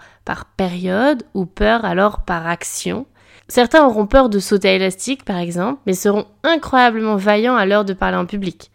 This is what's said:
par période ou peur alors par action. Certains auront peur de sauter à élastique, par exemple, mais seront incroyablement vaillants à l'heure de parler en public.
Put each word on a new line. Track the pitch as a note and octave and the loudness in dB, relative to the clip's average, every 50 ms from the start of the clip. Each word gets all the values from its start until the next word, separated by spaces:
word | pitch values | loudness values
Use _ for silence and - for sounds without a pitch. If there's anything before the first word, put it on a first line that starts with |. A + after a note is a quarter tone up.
| - - _ _ _ | -18 -20 _ _ _
par | - - - - | -10 -10 -10 -12
période | - _ - G3 F#3 F3 F3+ F3+ F#3 F#3 G3 A#3+ C#4+ D4+ A#3+ A#3 - - | -12 _ -4 -4 -4 -4 -4 -4 -4 -2 0 2 2 0 0 -4 -8 -6
ou | G3+ F#3 | -6 -6
peur | F3 - - G#3 G#3 A3+ A#3 A3+ | -6 -4 -2 0 0 0 0 0
alors | G3 F3 F3+ G3 G#3 G#3 - - | -2 0 0 0 0 0 -2 -4
par | - F#3 E3+ E3 | -4 -6 -6 -4
action. | E3 F3 E3+ - - - - - F3+ F3+ G#3+ C4+ - _ _ _ _ _ _ _ | -6 -6 -6 -8 -10 -12 -10 -8 -6 -6 -8 -8 -12 _ _ _ _ _ _ _
Certains | - - - B3 A#3 - D#4+ D4+ | -4 0 0 2 4 6 6 6
auront | C4+ A3+ G#3+ G#3 | 6 4 2 0
peur | G3+ - C4+ C4+ B3 | 2 4 4 4 4
de | G3+ G3+ | 2 -2
sauter | F#3 - G#3+ G3 F#3 G3 | 0 0 0 2 2 2
à | F#3+ | 2
élastique, | F#3+ F#3+ F#3+ F#3 - - - C4+ C4+ - | 2 0 -2 -4 -4 -6 -8 -8 -8 -6
par | - G3 F3+ | -6 -6 -4
exemple, | F3 E3+ E3+ F3 F3+ A3 C#4 C4+ _ | -4 -4 -4 -4 -4 -4 -6 -6 _
mais | G#3 F#3 | -4 -4
seront | F3+ - G#3 G3+ G#3 G#3 - _ _ - | 0 0 0 0 0 -2 -6 _ _ -2
incroyablement | C#4 E4 D#4+ - - - B3+ B3 A#3+ A3 A3+ A3 A3 G#3+ | 0 0 0 0 0 2 4 4 4 2 0 -2 -2 -2
vaillants | G3 F#3+ G#3+ G#3 G#3 A3 B3 B3+ | 0 2 2 2 2 2 2 2
à | A#3+ G3 | 2 2
l'heure | F#3+ G3+ G#3 G#3 | 2 2 2 0
de | G3 F#3+ | -2 -4
parler | F#3+ F#3+ F#3 F#3 F3+ | -4 -4 -2 -2 -2
en | F3+ | -4
public. | F3 - G3+ G3 F3+ D#3+ - - - _ | -6 -6 -6 -6 -8 -8 -10 -14 -20 _